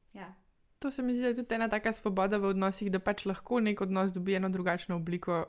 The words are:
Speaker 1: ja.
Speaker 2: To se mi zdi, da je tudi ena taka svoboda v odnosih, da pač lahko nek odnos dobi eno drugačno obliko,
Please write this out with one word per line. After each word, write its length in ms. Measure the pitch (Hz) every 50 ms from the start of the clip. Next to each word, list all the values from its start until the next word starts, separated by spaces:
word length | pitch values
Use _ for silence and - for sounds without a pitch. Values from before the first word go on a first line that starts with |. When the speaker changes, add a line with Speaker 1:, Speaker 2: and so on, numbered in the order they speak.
| _ _ -
Speaker 1:
ja. 220 | 202 190 175 190 - _ _ _ _ _ _ _ -
Speaker 2:
To 80 | - 285
se 140 | 269 - 254
mi 100 | 247 247
zdi, 80 | 240 247
da 40 | 247
je 80 | 233
tudi 200 | 240 240 - 226
ena 120 | 226 226 226
taka 240 | 214 214 214 226
svoboda 460 | 220 - - 214 190 190 190 202 208 208
v 80 | 196
odnosih, 440 | 196 196 190 190 190 190 - 214 202
da 100 | 185 190
pač 260 | - - 202 202 -
lahko 340 | 196 190 - - - 240 247
nek 220 | 220 214 208 208
odnos 300 | 196 185 190 190 190 196
dobi 220 | 180 185 180 190 196
eno 160 | 190 185 190
drugačno 460 | 185 185 180 180 170 175 - - 180
obliko, 500 | 170 165 165 170 180 - - 175 165 160